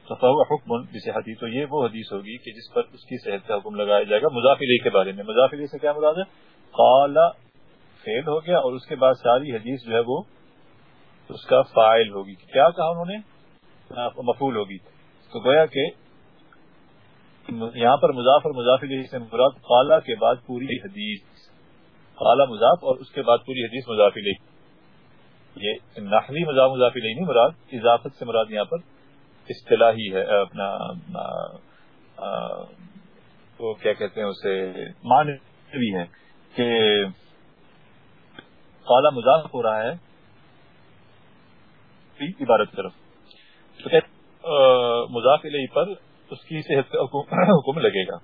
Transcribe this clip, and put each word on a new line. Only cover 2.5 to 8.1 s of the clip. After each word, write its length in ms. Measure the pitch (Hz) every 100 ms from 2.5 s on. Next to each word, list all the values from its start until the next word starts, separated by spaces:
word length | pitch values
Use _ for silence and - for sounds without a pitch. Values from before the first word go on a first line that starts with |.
جس 220 | 110 -
پر 80 | 123 -
اس 120 | 123 -
کی 120 | 123 -
صحت 220 | 98 -
کا 80 | 104
حکم 200 | 104 104
لگایا 280 | 104 104
جائے 180 | 101 107
گا۔ 60 | 151
مضاف 240 | 120 139 139
الیہ 220 | 135 123
کے 60 | 120
بارے 220 | 101 95
میں، 120 | 98
مضاف 260 | 107 110 135
الیہ 120 | 147 147
سے 140 | 143
کیا 140 | 147
مراد 200 | 147 151
ہے؟ 100 | 165 190 _ _ _ _
قال 460 | - 117 131 143 147 170 - _ _ - _ _ _
فعل 220 | 113